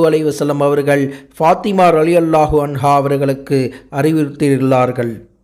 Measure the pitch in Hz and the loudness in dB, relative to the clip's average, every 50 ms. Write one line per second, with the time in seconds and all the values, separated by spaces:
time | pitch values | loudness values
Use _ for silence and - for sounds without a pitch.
0 | 165 156 156 156 156 151 143 - 151 147 147 143 143 143 143 147 139 143 143 143 | 2 2 2 0 0 -2 -2 -2 -4 -2 -2 0 0 0 0 0 0 0 0 0
1 | 139 135 139 - - - _ - 156 165 190 190 - 208 190 190 180 170 165 156 | -2 -4 -6 -12 -18 -16 _ 0 0 0 2 0 -2 -2 0 2 4 4 4 2
2 | 156 170 175 170 165 160 160 156 151 147 147 151 143 147 143 135 143 143 143 143 | 2 2 2 2 2 2 2 2 2 2 0 0 0 -2 -4 -2 0 2 2 2
3 | 135 139 143 139 143 139 135 135 - - 143 135 127 - - - - _ 151 139 | 0 0 -2 -2 -2 -2 -4 -4 -4 -2 -2 -2 -2 -2 -6 -12 -16 _ -4 -2
4 | 139 156 160 160 147 139 139 - 151 143 135 127 131 131 135 127 127 123 120 127 | 0 0 0 0 -2 -4 -4 -2 0 0 0 2 2 2 2 2 2 0 -2 -4
5 | 120 117 110 - - - _ _ | -6 -6 -8 -10 -16 -20 _ _